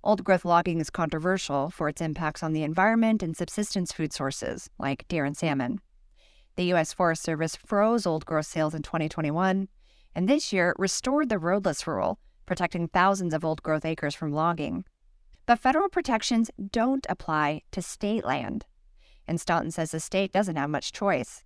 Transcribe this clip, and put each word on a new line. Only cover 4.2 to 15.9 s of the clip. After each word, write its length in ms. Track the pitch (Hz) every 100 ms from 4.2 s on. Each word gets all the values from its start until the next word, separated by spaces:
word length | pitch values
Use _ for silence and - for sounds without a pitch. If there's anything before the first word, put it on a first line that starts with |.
| 135 - 123 - - -
like 300 | 139 139 -
deer 160 | 170
and 120 | 143 143
salmon. 440 | 165 139 123 202 _ _ - _ _ - _
The 120 | - 180
U 100 | 175
S 160 | 156
Forest 320 | - 175 160
Service 320 | - 156 160 -
froze 500 | - 202 214 233 196
old-growth 400 | 156 - 156 151
sales 260 | 165 151
in 100 | 156
twenty 260 | - 160 156
twenty-one, 600 | - 151 156 190 190 196 _ - _ _
and 140 | - 185
this 240 | 294 -
year 220 | 196 175 -
restored 500 | 190 - 254 285 277
the 120 | 208
roadless 480 | 165 202 190 147 -
rule, 320 | 120 - - - _
protecting 420 | - 180 175 175 170
thousands 480 | 180 185 196 175
of 100 | 156
old-growth 400 | 165 156 - 156
acres 300 | 160 160 147
from 180 | - 156
logging. 520 | 147 165 165 147 165 - _ _ _ - -
But 140 | - 233
federal 300 | 254 302
protections 640 | 392